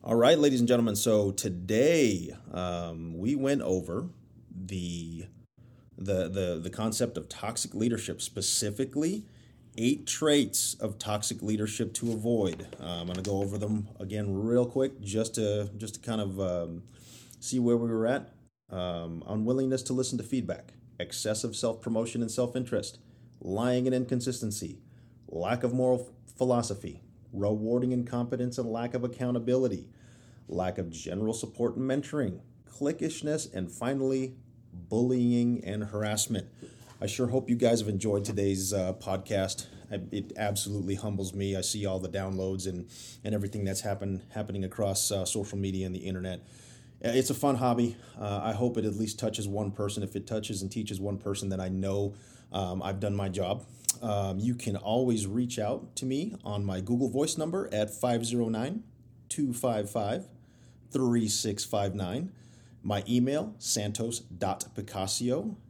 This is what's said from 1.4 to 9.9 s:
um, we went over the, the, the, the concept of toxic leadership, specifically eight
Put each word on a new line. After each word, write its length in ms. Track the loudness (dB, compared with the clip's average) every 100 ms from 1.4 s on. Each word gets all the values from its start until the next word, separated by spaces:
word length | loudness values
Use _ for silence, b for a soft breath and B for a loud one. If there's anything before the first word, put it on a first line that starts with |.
| -2 -4 0 4 6 8 6 4 -4 -12 -10
um, 640 | -4 -2 -2 -6 -6 -8 -4
we 160 | 0 2
went 260 | 2 2
over 480 | 2 0 0 -4 -4 -10 -20 -20 -16
the, 760 | -12 -6 -4 -4 -6 -6 -10 -12 -16 -20 _ B B B -10
the, 320 | 0 0 0
the, 320 | 0 0 -2
the 120 | -4
concept 460 | -2 -2 0 -2 -2
of 120 | -10
toxic 460 | -8 -6 -4 -4 0
leadership, 440 | 0 0 -4 -6
specifically 1040 | -6 -4 0 0 0 -2 -2 0 0 -2 -8 B B B B 0
eight 300 | 2